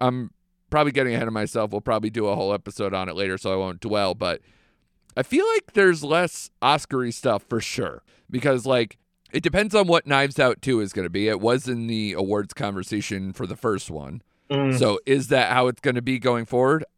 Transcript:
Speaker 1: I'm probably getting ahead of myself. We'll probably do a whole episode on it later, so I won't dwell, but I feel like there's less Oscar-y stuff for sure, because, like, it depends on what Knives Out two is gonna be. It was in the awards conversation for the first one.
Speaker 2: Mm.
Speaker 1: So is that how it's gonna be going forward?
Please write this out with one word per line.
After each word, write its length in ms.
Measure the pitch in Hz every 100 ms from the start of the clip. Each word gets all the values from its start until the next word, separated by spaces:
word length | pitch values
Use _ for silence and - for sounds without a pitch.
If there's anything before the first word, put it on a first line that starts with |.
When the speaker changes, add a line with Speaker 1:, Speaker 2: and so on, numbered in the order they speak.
Speaker 1:
I'm 320 | 127 127 117 _ _ _ -
probably 220 | 151 147
getting 240 | 135 131
ahead 140 | 117 113
of 40 |
myself. 380 | 110 107 117 107
We'll 100 | 101
probably 300 | 113 110 113
do 160 | 110 104
a 80 |
whole 180 | 101 98
episode 400 | 101 - - 101
on 160 | 95 92
it 60 |
later, 240 | 85 98 92
so 140 | 95
I 40 | 95
won't 220 | 95 87
dwell, 360 | 107 104 95
but 260 | 92 90 82 _ _ _ _ _ _ _ -
I 60 |
feel 240 | 131 277 440
like 200 | 453 -
there's 280 | 208 196 165
less 480 | 147 160 180 - - -
Oscar-y 500 | 123 147 - 131 123
stuff 340 | - 131 104 -
for 120 | 117
sure, 420 | - - 92 58 _ _ -
because, 380 | 127 143 127 120
like, 320 | 127 113 - _ _ _
it 120 | -
depends 320 | 160 180 214 208
on 100 | 185
what 220 | 165 -
Knives 320 | 139 139 135
Out 200 | 131 113
two 200 | - 117
is 120 | 98
gonna 160 | 101 87
be. 200 | 90 107
It 120 | 98
was 280 | 113 123 127
in 180 | 120 117
the 280 | 110 104
awards 380 | 87 95 104 101
conversation 800 | - 104 98 95 107 - 98 95
for 140 | 95 92
the 80 |
first 380 | - 120 95 -
one. 300 | 78 69 110 _ _ -
Speaker 2:
Mm. 260 | 139 135 131
Speaker 1:
So 220 | 123 98 -
is 220 | 135 127
that 240 | 139 120
how 160 | 123 127
it's 120 | 120
gonna 220 | 139 123
be 160 | 120 131
going 280 | 127 120 113
forward? 380 | 123 131 156 -